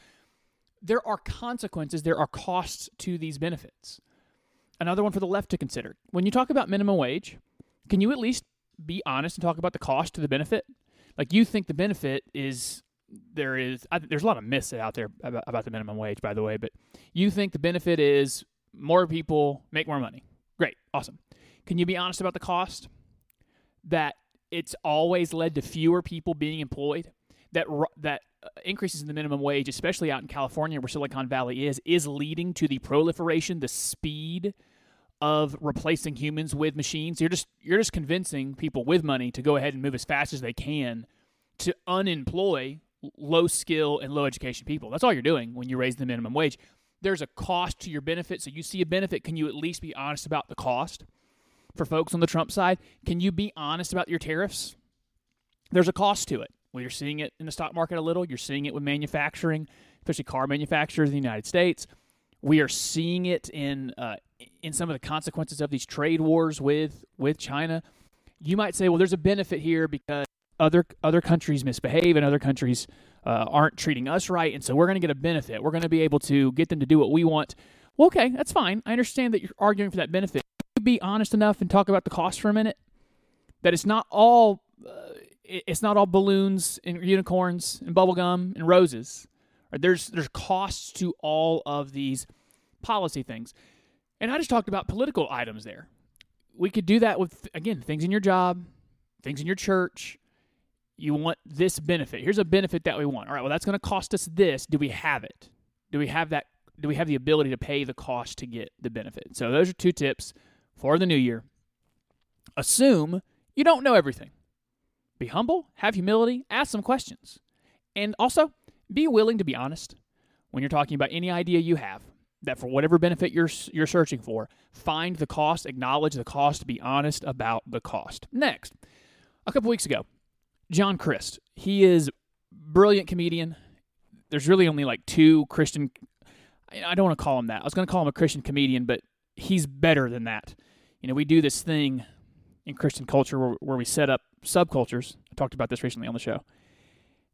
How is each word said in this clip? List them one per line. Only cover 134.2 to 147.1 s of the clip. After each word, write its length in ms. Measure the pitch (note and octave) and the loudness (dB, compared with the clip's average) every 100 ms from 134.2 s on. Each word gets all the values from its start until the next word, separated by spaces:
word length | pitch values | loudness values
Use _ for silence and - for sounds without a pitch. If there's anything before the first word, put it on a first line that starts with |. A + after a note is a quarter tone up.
| - | -6
There's 180 | D3 C#3 | -2 4
really 200 | F#3+ E3+ | 6 6
only, 160 | D3+ | 4
like, 200 | C3+ A#2 | -2 -4
two 420 | - - D#3 D#3+ D3 | -2 8 10 10 6
Christian, 440 | - D3+ D3 C#3+ - - _ _ _ _ _ - | 2 0 0 -6 -6 -20 _ _ _ _ _ -20
I, 140 | - | -10
I 100 | E3+ | -4
don't 100 | F3+ | 4
wanna 120 | F#3+ D3 | 4 4
call 220 | D3+ C3 | 0 0
him 100 | A#2 | -2
that. 140 | G#2+ | -4
I 20 | |
was 100 | D3 | -4
gonna 120 | D#3+ F#3 | -2 0
call 140 | F#3 | 0
him 60 | D3 | 0
a 40 | |
Christian 300 | - D#3+ C#3+ | 2 2 2
comedian, 420 | - C#3+ C#3 B2+ | -4 2 2 2
but 160 | A#2+ A#2+ - _ _ | 0 -2 -4 _ _
he's 320 | - - F#3 C#3+ | -14 0 0 0
better 420 | C3+ D#3+ D3 B2+ | 0 4 4 2
than 160 | A#2+ | -2
that. 300 | A2+ G#2+ - - _ _ _ _ | -4 -6 -10 -20 _ _ _ _
You 80 | B2+ | -4
know, 60 | |
we 100 | C3 | -2
do 180 | D3 D#3+ | 4 6
this 200 | C#3+ - | 4 0
thing 420 | - D#3 C#3+ C3 - _ _ _ _ _ | -4 0 0 -2 -8 _ _ _ _ _
in 100 | - | -16
Christian 320 | C#3+ D3+ - C3+ | -4 -4 -4 -2
culture 320 | C#3 C3 C3+ | 0 2 0
where, 180 | B2+ A#2 | -2 -4
where 160 | C#3 C3 | -4 -4
we 80 | |
set 240 | A#2+ - C#3+ | -2 0 2
up 120 | C3 _ _ | 0 _ _
subcultures. 720 | - F3+ E3+ C3+ A#2+ A#2+ - - _ | -2 2 2 2 0 -2 -8 -14 _
I 20 | |
talked 200 | - C3+ | -6 -6
about 140 | C3 A2+ | -4 -4
this 140 | B2 | -2
recently 240 | B2+ B2 A#2 | -4 -6 -8
on 80 | |
the 60 | A#2 | -8
show. 240 | - - - _ _ _ _ _ _ | -6 -6 -8 _ _ _ _ _ _